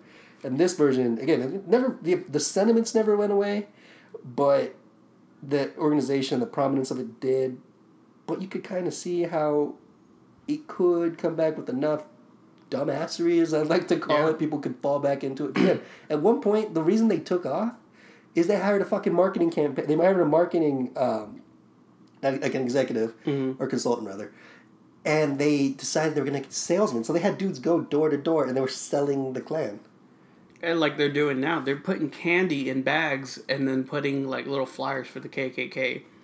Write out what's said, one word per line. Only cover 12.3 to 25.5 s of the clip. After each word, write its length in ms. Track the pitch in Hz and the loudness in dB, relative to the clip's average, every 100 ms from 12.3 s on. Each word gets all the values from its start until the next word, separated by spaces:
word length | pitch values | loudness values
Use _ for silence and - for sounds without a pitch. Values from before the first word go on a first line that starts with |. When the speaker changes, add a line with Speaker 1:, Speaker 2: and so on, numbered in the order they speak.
| _ _ _ - | _ _ _ -8
Speaker 1:
dumbassery, 680 | 123 143 143 165 - 170 170 | -4 -2 -2 -4 0 2 4
as 100 | 165 | 4
I'd 140 | 156 156 | 2 2
like 200 | 175 180 | 2 2
to 80 | 165 | 0
call 220 | - 151 | 2 2
Speaker 2:
Yeah. 100 | 156 | 2
Speaker 1:
it. 80 | 160 | 2
People 220 | 156 147 | 0 -2
could 160 | 139 127 | -4 -4
fall 200 | 143 143 | 0 0
back 240 | 139 139 | 2 0
into 220 | 139 139 147 | -2 -4 -4
it. 120 | - | 4
Again, 220 | 185 - - | 4 4 -2
<clears throat> 160 | - - | -18 -4
at 100 | 151 | 2
one 180 | 165 277 | 4 4
point, 340 | 202 214 214 | 2 2 0
the 80 | 165 | 0
reason 260 | 156 220 226 | 2 4 4
they 100 | 175 | 2
took 260 | - 180 | 0 -2
off 280 | 139 147 226 - - _ - - _ - | 0 -2 -4 -6 -16 _ -20 -20 _ 0
is 100 | 170 | 2
they 120 | 208 | 2
hired 240 | 196 202 | 2 2
a 20 | |
fucking 280 | 185 202 196 | 2 0 2
marketing 380 | 170 190 190 170 | 4 2 2 0
campaign. 360 | 165 147 135 151 | 2 0 0 0
They 80 | 156 | 4
hired 240 | 175 190 | 4 4
a 40 | |
marketing, 680 | 156 156 175 180 156 135 123 - | 4 4 4 2 2 2 -2 -2
um, 460 | 127 110 107 - - _ _ _ _ _ - _ | -2 -2 -6 -16 -20 _ _ _ _ _ -20 _
like, 200 | 135 135 | -2 -2
like 120 | 139 | -2
an 80 | 135 | -2
executive 520 | 123 135 123 117 113 - | 0 0 0 0 -4 -4
Speaker 2:
Mm-hmm. 360 | - 139 131 131 | -4 -2 -2 -4
Speaker 1:
or 40 | 135 | -4
consultant, 400 | 127 123 117 107 | -2 -2 -2 -4
rather. 240 | 98 104 - - - _ _ _ _ | -10 -12 -16 -20 -20 _ _ _ _
And 340 | - 151 151 139 | 0 2 2 2
they 320 | 147 | 2